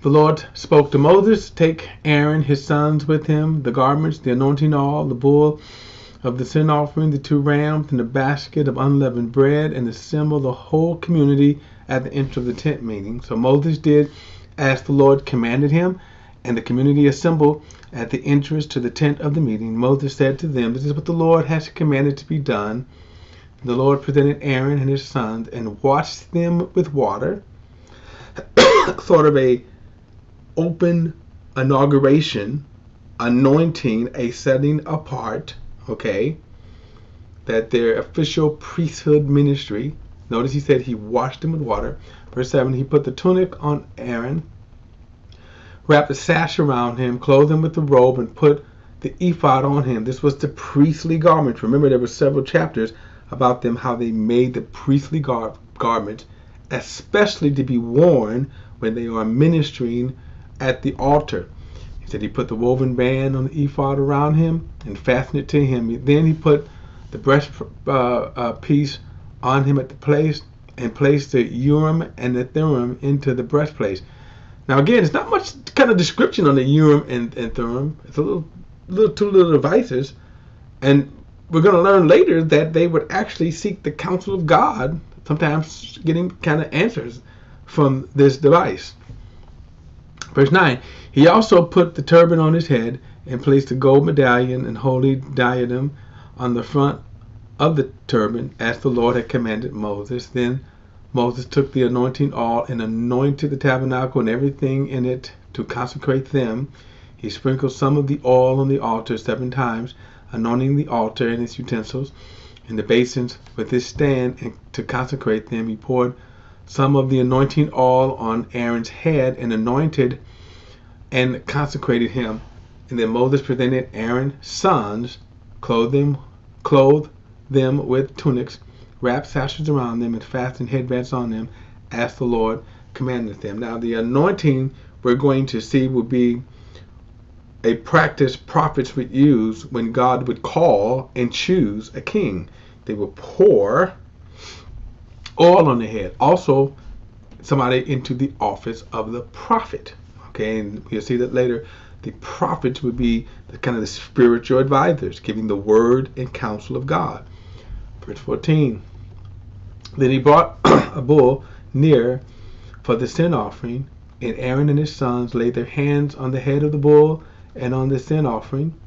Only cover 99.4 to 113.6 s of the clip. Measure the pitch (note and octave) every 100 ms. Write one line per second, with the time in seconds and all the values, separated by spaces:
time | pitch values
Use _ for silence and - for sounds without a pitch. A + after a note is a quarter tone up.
99.4 | A#2 G#2+ A#2+ G#2 G#2 G2+ G2+ B2 B2 B2+
100.4 | A#2+ C3 - - - - - B2+ A#2+ B2
101.4 | B2+ - C#3 - B2 B2 B2+ B2+ C#3 -
102.4 | A#2 A#2 A#2 A#2+ A2+ A2+ A#2 B2 C#3 C#3
103.4 | D3 C3+ C#3+ B2+ C3 B2+ C3 C3+ A2+ A#2
104.4 | C#3 C#3 C3+ C3+ C#3 C3 B2 B2+ - -
105.4 | - - A2+ - B2+ D3 C#3 C3+ C3+ C#3+
106.4 | B2 A2 C#3 - - - - - - -
107.4 | C3+ C3 C3+ - C3+ D3 C#3 C#3 B2+ B2+
108.4 | B2+ C3 C3+ C3+ A2+ A2+ A2 A2+ - C3
109.4 | B2+ B2+ B2 A2+ A#2 - - - - A2+
110.4 | A2+ A#2+ C3 C#3+ D3 A#2+ A2 A2 A#2+ A#2
111.4 | A#2 - B2 A#2 G#2+ C3 C#3 - - -
112.4 | - - - A2+ G#2 A#2 B2 - A#2+ -
113.4 | - -